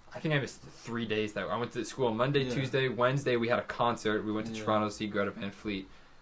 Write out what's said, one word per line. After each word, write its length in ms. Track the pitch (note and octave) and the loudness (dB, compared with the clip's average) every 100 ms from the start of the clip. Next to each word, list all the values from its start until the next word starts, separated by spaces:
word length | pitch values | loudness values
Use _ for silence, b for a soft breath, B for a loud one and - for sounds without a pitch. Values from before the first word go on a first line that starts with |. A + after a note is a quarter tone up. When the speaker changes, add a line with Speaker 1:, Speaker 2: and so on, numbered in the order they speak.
| - | -18
Speaker 1:
I 40 | - | -6
think 160 | D#3+ | 0
I 40 | D3 | 2
missed 220 | A2+ - | 0 -6
three 440 | - - - A#2 A2+ | -16 -16 -6 -4 0
days 260 | G#2+ G#2+ | 0 0
that 140 | G2+ F2 | -2 -2
I 80 | A2 | -2
went 160 | A#2 | -2
to 120 | B2 G#2+ | -4 -4
school 260 | - A#2+ | 0 0
Monday, 320 | A2 C3 C#3+ | 2 2 2
Speaker 2:
Yeah. 100 | B2+ | 0
Speaker 1:
Tuesday, 340 | A#2 G#2+ C3+ C3 | 0 0 2 2
Wednesday 480 | A2 B2 C#3 B2+ A#2+ | 4 4 4 2 2
we 120 | A#2 | 4
had 100 | A2 | 2
a 40 | |
concert. 580 | - - A#2+ G#2+ G#2+ G#2+ | 0 0 2 2 0 0
We 80 | G#2 | 0
went 140 | G#2+ A2+ | -2 -4
to 40 | |
Speaker 2:
Yeah. 120 | A2 | -4
Speaker 1:
Toronto 240 | G#2+ G#2+ G#2+ | 0 2 2
to 60 | |
see 120 | - A2 | -2 -2
Greta 240 | G2+ G2+ | 0 -2
Van 200 | A2 G2 | -2 -8
Fleet. 380 | - G#2+ F#2+ F#2+ b b b | -6 -6 -4 -6 b b b